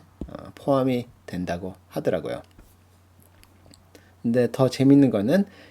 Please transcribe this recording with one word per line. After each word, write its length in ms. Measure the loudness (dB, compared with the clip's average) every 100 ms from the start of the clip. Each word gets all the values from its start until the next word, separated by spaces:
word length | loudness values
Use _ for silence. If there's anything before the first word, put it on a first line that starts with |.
| -8 -16 -16
어, 240 | -16 -18
포함이 520 | -10 -2 0 0 -2 -6 -18 -12
된다고 480 | -8 -6 -8 -10 -16 _
하더라고요. 540 | -8 -4 -4 -6 -12 -16 _ -20 _ _ _ _ _ _ _ _ _ _ _ _ -20 _ _
근데 280 | -2 0 0
더 160 | 2 0
재밌는 420 | 2 6 6 6
거는 340 | 2 0 0 0 -8 -18